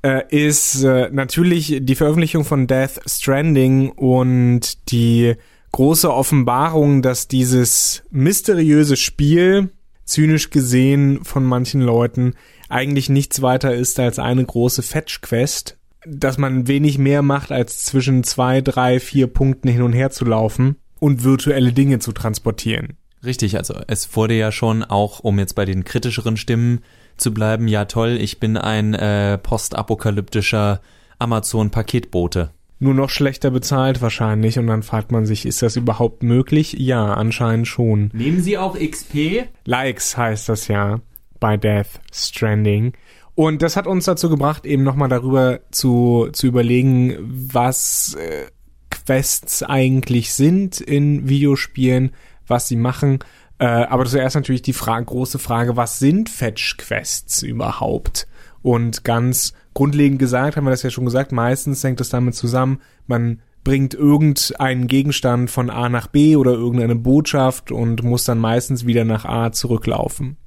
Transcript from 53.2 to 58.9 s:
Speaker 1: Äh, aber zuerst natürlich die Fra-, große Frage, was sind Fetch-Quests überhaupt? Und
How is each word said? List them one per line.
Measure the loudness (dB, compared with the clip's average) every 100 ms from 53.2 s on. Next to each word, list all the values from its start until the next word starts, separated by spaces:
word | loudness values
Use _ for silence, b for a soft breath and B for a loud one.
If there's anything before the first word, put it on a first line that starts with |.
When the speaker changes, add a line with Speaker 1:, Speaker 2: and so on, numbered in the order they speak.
| B B B -2
Speaker 1:
Äh, | 0
aber | 2 2 0 2
zuerst | 0 0 -2
natürlich | -2 -2
die | -2
Fra-, | -4 -2 -4
große | -4 -6 -4 -6
Frage, | -4 -2 0 0
was | -2 2
sind | 2 2 -2
Fetch-Quests | -4 -6 -4 -8 -8 -6 -6 -6 -8 -6 -6
überhaupt? | -4 -6 -6 -4 -4 -4 -4 -6 -10 b b b
Und | 0 0 0